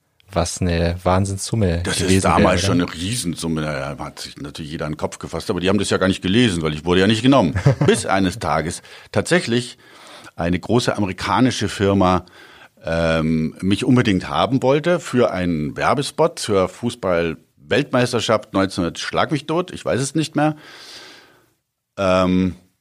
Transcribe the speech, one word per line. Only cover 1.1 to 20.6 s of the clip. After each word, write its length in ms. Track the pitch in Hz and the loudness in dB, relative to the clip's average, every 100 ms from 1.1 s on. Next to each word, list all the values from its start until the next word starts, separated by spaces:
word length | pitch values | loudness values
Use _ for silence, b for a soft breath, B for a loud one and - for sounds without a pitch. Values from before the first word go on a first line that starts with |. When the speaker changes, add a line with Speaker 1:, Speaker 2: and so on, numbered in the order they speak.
| 92 98 95 - 117 92 85 | 2 0 -4 -4 0 0 0
Speaker 2:
Das 160 | 90 92 | -2 -2
Speaker 1:
gewesen 200 | 90 95 | 2 2
Speaker 2:
ist 60 | |
damals 380 | 87 87 101 92 | 4 4 4 2
Speaker 1:
wäre, 100 | 95 | 2
Speaker 2:
schon 80 | 87 | 0
Speaker 1:
oder? 120 | 87 | -2
Speaker 2:
eine 100 | 80 | -4
Riesensumme. 600 | 92 123 85 76 82 78 | -6 -4 -6 -6 -4 -4
Da 360 | 76 69 67 71 | -4 -6 -8 -10
hat 220 | 71 - | -12 -14
sich 180 | - - | -16 -14
natürlich 320 | 71 69 76 | -14 -12 -10
jeder 160 | 76 76 | -8 -6
an 60 | |
den 40 | 76 | -6
Kopf 220 | 95 - | -8 -8
gefasst, 320 | 76 82 - | -10 -8 -4
aber 100 | 90 | -2
die 80 | 90 | 0
haben 100 | 104 | 0
das 120 | 92 | 2
ja 80 | 101 | 2
gar 80 | 92 | 2
nicht 160 | 90 | 0
gelesen, 400 | 92 107 120 87 | 2 4 4 2
weil 100 | 78 | -2
ich 120 | 76 | -2
wurde 160 | 80 90 | 2 4
ja 80 | 98 | 4
nicht 140 | 110 | 4
genommen. 340 | 127 139 87 92 143 | 4 4 4 2 2
Speaker 1:
<laughs> 160 | 127 151 | 4 2
Speaker 2:
Bis 200 | 233 - | 2 2
eines 320 | 98 92 - | 0 0 -2
Tages 420 | 82 80 80 - B B B | -2 -2 -2 -6 B B B
tatsächlich 680 | - - 175 139 120 - - B B B B B - | -2 2 0 2 0 -2 -10 B B B B B -4
eine 220 | 85 87 | -2 -2
große 380 | - 117 120 101 | 2 0 2 -2
amerikanische 720 | 101 92 - 98 127 - 98 | -2 -4 0 2 2 0 -4
Firma, 580 | - 98 101 90 90 - B B B B _ | 0 2 4 4 2 -2 B B B B _
ähm, 760 | - 82 82 82 78 80 80 - | -4 0 2 2 0 0 -2 -4
mich 240 | 92 101 | -2 0
unbedingt 440 | - 123 117 92 78 | 2 4 4 2 0
haben 340 | 73 101 131 | 0 0 2
wollte 380 | 127 147 165 175 | 2 0 0 -2
für 320 | - 123 117 | 0 2 2
einen 440 | 92 90 78 73 71 | 0 -2 -2 -4 -2
Werbespot 640 | 76 120 139 - 165 - | 0 0 -2 0 -2 -2
zur 300 | - 98 90 | 0 2 0
Fußball-Weltmeisterschaft 1800 | - 120 - 95 85 85 78 _ _ - 113 143 127 123 117 - 107 - | -2 -8 -4 -2 0 -2 -4 _ _ -4 -2 0 0 0 -2 0 -2 0
neunzehnhundert 480 | 98 92 - 85 76 | -2 -2 -2 -4 -4
Schlag 320 | - 80 117 | -4 -2 0
mich 140 | 151 - | -2 -4
tot, 260 | 165 180 | -4 -4
ich 120 | 71 | -6
weiß 160 | 67 101 | -4 -2
es 140 | 135 | -2
nicht 220 | 160 147 147 | -4 -4 0
mehr. 180 | 151 151 | -2 -2